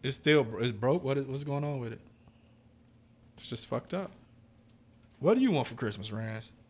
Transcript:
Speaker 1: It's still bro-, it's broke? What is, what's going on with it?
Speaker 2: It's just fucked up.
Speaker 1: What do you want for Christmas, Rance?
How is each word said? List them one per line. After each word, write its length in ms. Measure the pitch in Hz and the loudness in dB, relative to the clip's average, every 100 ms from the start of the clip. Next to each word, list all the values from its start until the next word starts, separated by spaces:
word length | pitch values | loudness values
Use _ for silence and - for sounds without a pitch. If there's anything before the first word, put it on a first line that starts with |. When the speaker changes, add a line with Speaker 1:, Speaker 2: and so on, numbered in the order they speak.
Speaker 1:
It's 120 | 139 135 | -4 -2
still 280 | 151 151 | 6 6
bro-, 160 | 117 107 | 4 0
it's 120 | 120 | -2
broke? 320 | 104 123 135 | 0 2 2
What 140 | 131 139 | 2 -2
is, 80 | 135 | -2
what's 180 | 135 | -6
going 200 | 147 143 | -4 -4
on 160 | 147 139 | -4 -4
with 140 | 117 | -8
it? 60 | 110 - - - - - - _ - _ _ _ _ - - | -10 -16 -20 -20 -20 -20 -20 _ -20 _ _ _ _ -20 -14
Speaker 2:
It's 120 | - | -10
just 200 | 117 - | -8 -6
fucked 260 | 117 - | -6 -4
up. 180 | 180 190 - - - - _ - _ _ - _ _ | -6 -6 -12 -20 -20 -20 _ -20 _ _ -20 _ _
Speaker 1:
What 160 | 147 226 | 2 4
do 60 | |
you 100 | 262 | 6
want 160 | 160 123 | 4 0
for 80 | 113 | -2
Christmas, 360 | 113 101 107 | -4 -4 -8
Rance? 420 | 107 110 110 113 - | -6 -6 -8 -12 -20